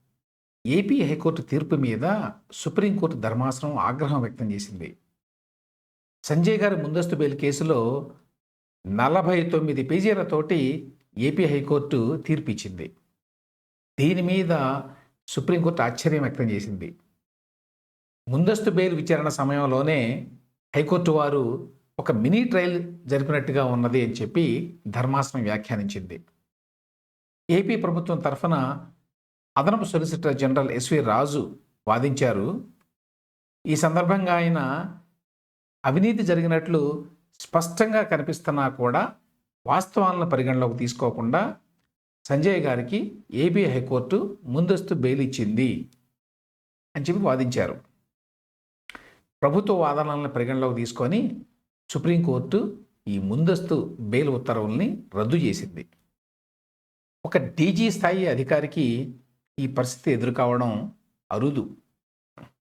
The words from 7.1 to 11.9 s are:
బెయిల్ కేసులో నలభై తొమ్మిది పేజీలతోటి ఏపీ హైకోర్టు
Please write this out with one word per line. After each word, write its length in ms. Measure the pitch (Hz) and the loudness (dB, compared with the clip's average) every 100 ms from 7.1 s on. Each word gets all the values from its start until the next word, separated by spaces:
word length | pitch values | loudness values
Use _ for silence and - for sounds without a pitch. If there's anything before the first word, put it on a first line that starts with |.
| - | 0
బెయిల్ 240 | 143 135 | -2 0
కేసులో 720 | 143 143 160 135 113 127 - - _ _ _ _ _ _ 92 | -2 -2 0 0 0 -2 -8 -18 _ _ _ _ _ _ -6
నలభై 640 | 101 131 175 170 180 165 | 0 2 4 2 2 2
తొమ్మిది 340 | 165 156 135 | 0 0 -2
పేజీలతోటి 1080 | 131 165 208 196 170 156 156 170 131 151 - - _ 104 | 0 2 2 2 0 -2 0 0 0 -2 -8 -20 _ -2
ఏపీ 260 | 131 151 | 0 2
హైకోర్టు 800 | 165 143 143 147 143 | 2 2 2 0 2